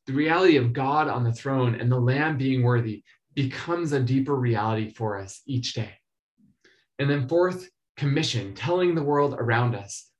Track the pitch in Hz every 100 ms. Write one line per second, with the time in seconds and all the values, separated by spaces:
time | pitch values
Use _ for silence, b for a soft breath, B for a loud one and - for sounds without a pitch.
0 | - 135 156 175 185 147 120 131 135 151
1 | 151 117 117 117 139 135 123 110 120 127
2 | 123 135 156 143 135 131 120 123 113 107
3 | - b _ - 127 - - 170 165 139
4 | 123 135 135 135 123 107 110 110 107 -
5 | 110 98 98 - - 123 113 - 101 -
6 | _ _ _ _ _ _ b b b -
7 | 139 143 123 170 180 180 - _ _ -
8 | 143 143 156 117 98 98 131 180 180 165
9 | 143 143 143 - 117 113 123 104 98 -
10 | -